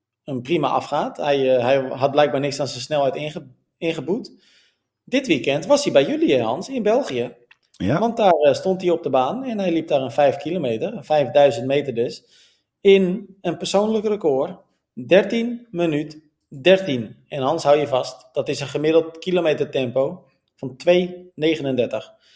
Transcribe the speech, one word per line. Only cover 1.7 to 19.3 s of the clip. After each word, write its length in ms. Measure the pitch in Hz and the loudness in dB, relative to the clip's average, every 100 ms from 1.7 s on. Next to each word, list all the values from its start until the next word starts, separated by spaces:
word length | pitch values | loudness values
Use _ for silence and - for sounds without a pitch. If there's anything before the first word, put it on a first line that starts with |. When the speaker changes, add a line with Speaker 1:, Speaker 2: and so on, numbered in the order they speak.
| 139 131 | 0 0
Speaker 1:
had 220 | 127 139 | -2 0
blijkbaar 300 | 143 147 135 | 4 2 2
niks 200 | 143 131 | -4 -4
aan 80 | 135 | -6
zijn 120 | 123 | -8
snelheid 320 | 120 151 139 139 | -4 0 0 -2
inge-, 320 | 151 165 131 _ _ _ | -8 -10 -16 _ _ _
ingeboet. 540 | 170 160 131 135 - - _ _ _ _ _ _ | -6 -4 -4 -6 -6 -20 _ _ _ _ _ _
Dit 220 | - 254 262 | -4 -4 0
weekend 400 | - - 143 202 | -2 0 -2 2
was 180 | 285 | 2
hij 80 | - | 4
bij 120 | 139 | 4
jullie, 380 | 143 302 320 135 | 4 2 2 2
Hans, 260 | 110 131 196 | 2 -4 -4
in 140 | 262 | -2
België. 540 | 208 233 269 127 123 - _ _ _ | 0 0 0 -4 -6 -10 _ _ _
Speaker 2:
Ja. 280 | - 92 160 | -6 -2 0
Speaker 1:
Want 180 | 226 233 | 0 4
daar, 160 | 208 | 4
eh, 220 | 160 147 | 6 4
stond 260 | 131 185 180 | 2 0 -2
hij 100 | 180 | 0
op 120 | 165 | -2
de 80 | 160 | 0
baan 340 | 131 131 208 | 0 0 -2
en 140 | 269 214 | -6 -4
hij 140 | 190 | -2
liep 160 | 165 160 | -2 0
daar 120 | 143 | 0
een 100 | 131 | 0
vijf 260 | 127 143 - | 2 2 2
kilometer, 560 | 151 180 135 113 165 | -4 -4 -2 -4 -6
een 100 | 220 | -8
vijfduizend 600 | - 156 127 147 143 123 131 | -2 0 2 6 4 4 -2
meter 280 | 139 139 | -2 -2
dus, 300 | 117 123 - _ _ _ _ _ _ | -2 -4 -6 _ _ _ _ _ _
in 460 | 202 196 185 190 - - | 4 6 4 -2 -8 -10
een 160 | 175 160 | -8 -6
persoonlijk 500 | 185 196 214 220 214 | -2 0 0 0 -2
record, 500 | 208 165 135 156 185 _ _ _ - 127 | -2 0 0 -2 -8 _ _ _ -16 4
dertien 600 | 175 202 233 233 233 - | 4 4 -2 -4 -6 -8
minuut 500 | 170 170 147 151 - _ _ _ 143 | -2 0 0 -4 -12 _ _ _ -2
dertien. 560 | 135 190 185 127 107 - _ | 2 4 2 -4 -6 -14 _
En 140 | 151 | -4
Hans, 200 | 131 160 | -2 0
hou 140 | 147 151 | 4 4
je 80 | 135 | 2
vast, 420 | 127 - - _ | -2 -4 -10 _
dat 160 | - 127 | -6 -4
is 120 | 123 | -6
een 60 | 139 | -6
gemiddeld 520 | 147 151 160 160 - | -2 2 2 0 -6
kilometertempo 1080 | - | -4